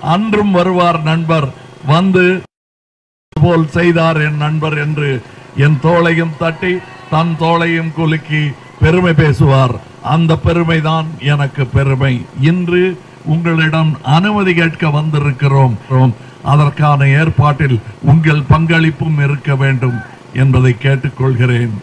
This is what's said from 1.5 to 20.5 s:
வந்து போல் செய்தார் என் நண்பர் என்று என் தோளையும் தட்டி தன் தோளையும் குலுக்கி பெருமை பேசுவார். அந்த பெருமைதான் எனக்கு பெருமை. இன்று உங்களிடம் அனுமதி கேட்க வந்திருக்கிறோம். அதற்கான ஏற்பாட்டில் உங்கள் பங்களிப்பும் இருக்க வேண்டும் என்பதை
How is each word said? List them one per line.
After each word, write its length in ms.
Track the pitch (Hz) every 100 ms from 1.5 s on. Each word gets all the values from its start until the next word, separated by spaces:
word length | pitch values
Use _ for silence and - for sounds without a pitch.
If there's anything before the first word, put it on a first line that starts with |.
| - - - 139
வந்து 340 | 156 190 185 180 185 - _ _ _ _ _ _ _ _ -
போல் 240 | 165 165 156 170
செய்தார் 400 | 175 170 165 160 151
என் 140 | 147
நண்பர் 320 | 151 156 156 151
என்று 260 | 147 151 143 127 - - - -
என் 160 | 143 151
தோளையும் 540 | 160 170 170 165 165 151
தட்டி 340 | 165 160 185 180 - - -
தன் 240 | 160 170 160
தோளையும் 500 | 165 170 165 165 165 151
குலுக்கி 440 | 156 156 156 151 147 - - -
பெருமை 320 | 151 180 180 156
பேசுவார். 540 | 156 139 151 135 127 107 - - -
அந்த 180 | 156 165 156 170
பெருமைதான் 640 | 170 165 165 156 160 160 160 139
எனக்கு 300 | 147 139 - 131
பெருமை. 400 | 139 139 135 139 123 - - 143
இன்று 320 | 180 175 175 185 180 - - -
உங்களிடம் 580 | 160 170 165 156 160 160 143 - 151
அனுமதி 360 | 202 214 190 170
கேட்க 280 | 165 - 156 151
வந்திருக்கிறோம். 800 | 156 151 143 131 143 139 131 104 - 127 131 - - - -
அதற்கான 480 | 147 147 - 151 143 139 139
ஏற்பாட்டில் 580 | 160 - 147 139 143 120 - - -
உங்கள் 380 | 160 156 151 139
பங்களிப்பும் 680 | 160 165 165 160 151 160 151
இருக்க 300 | 143 143 143 135
வேண்டும் 360 | 135 131 127 120 - - - 127
என்பதை 300 | 135